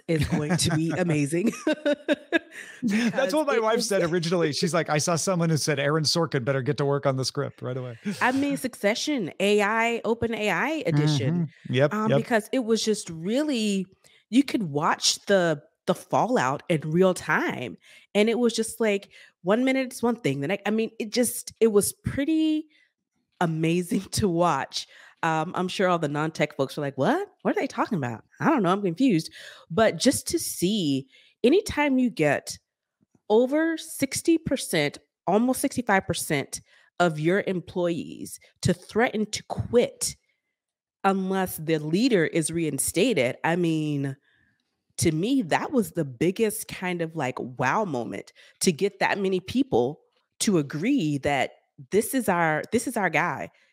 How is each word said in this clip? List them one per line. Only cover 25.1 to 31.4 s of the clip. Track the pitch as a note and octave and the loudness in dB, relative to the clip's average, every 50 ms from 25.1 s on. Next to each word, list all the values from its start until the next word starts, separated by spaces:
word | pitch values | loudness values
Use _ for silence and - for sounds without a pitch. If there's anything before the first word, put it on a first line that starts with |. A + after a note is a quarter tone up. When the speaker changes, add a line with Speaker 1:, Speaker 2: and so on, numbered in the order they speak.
| - _ - | -8 _ -2
Speaker 1:
Um, | E3 D#3+ D#3 D#3 F3 - | 0 0 0 -2 -2 -2
I'm | - F#3 F3+ | -4 -4 -4
sure | - - G3 F3+ | -2 0 2 2
all | F3+ E3+ | 2 2
the | D#3+ C#3+ | 0 -2
non-tech | D3 D3 D3+ D#3+ D#3+ - D#3+ D3 - - | -2 -2 -2 -2 -2 -2 -2 -2 0 -2
folks | C3+ C3 - | -4 -2 -4
were | - | -4
like, | D3 C#3 B2 - | -6 -4 -2 0
"What? | C3+ F3+ C4+ F4+ G4+ - _ _ - | 2 2 2 0 -2 -6 _ _ -4
What | - E4 | -2 -2
are | G4+ | 0
they | F4 | -2
talking | C4+ - - D4 - A#3 E3+ | -4 -2 -4 -4 -2 -2 -2
about? | C3+ A#2+ A2+ G#2+ - _ _ - | -2 -4 -6 -8 -12 _ _ -2
I | C3+ A3 | 0 2
don't | D#4+ C#4 | 2 2
know. | G3+ E3 F#3 | 2 2 2
I'm | G#3 | 2
confused." | G3+ F#3 E3 - C4+ C4+ G3 D#3+ D#3+ - - - - - - - - - | 0 -2 -2 0 2 2 2 2 0 -2 -10 -18 -20 -20 -20 -20 -16 -4
But | E3 F3 A3+ G#3 - D#3+ | 0 2 2 2 2 2
just | - B3 C#4+ - - - | 2 2 2 2 0 -4
to | - E4 | -4 -4
see, | - - - - - F3+ G#3+ A3 F3 D3 C#3 C3 C3+ - _ - _ _ _ _ | -4 -6 -4 -2 -2 0 0 0 0 0 0 -2 -2 -6 _ -20 _ _ _ _